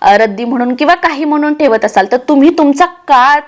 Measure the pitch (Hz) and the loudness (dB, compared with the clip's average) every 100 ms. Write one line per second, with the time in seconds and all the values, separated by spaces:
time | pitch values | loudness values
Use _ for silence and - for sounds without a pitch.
0 | - 202 220 196 240 254 247 254 302 349 | 2 2 2 -2 -6 -4 -4 -2 0 0
1 | 339 285 311 302 294 294 285 220 202 202 | -2 -4 -4 -2 -2 -2 0 0 -2 -2
2 | 196 247 254 285 285 339 294 277 349 - | -2 -2 0 2 2 2 0 0 -2 -4
3 | - 262 254 294 | 0 2 2 0